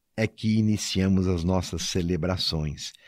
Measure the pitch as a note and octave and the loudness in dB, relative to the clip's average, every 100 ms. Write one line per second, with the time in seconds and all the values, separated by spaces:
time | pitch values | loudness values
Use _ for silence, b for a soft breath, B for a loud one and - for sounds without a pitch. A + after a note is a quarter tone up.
0 | _ - A2 - A2 A2 G#2+ G#2 - F#2 | _ -2 -2 0 0 2 2 0 -2 0
1 | F#2+ F#2+ F#2 F2 E2+ F#2 - E2 - F#2+ | 4 4 2 0 2 0 0 -6 -4 -2
2 | F2 F2+ F#2 F2+ - D#2+ D2+ D2+ - - | 0 -2 -2 -2 -2 -2 -4 -6 -12 -16